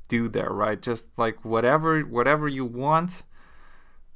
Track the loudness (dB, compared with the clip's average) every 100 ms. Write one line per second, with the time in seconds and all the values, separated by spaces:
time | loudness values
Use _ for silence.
0 | -2 -2 0 -2 -2 -2 -2 -2 -4 -6
1 | -6 -2 -2 -2 -2 2 4 4 4 0
2 | 0 0 2 2 0 -4 -6 -4 2 2
3 | 2 -6 -16 -20 -20 -20 -20 -20 -20 -20
4 | -10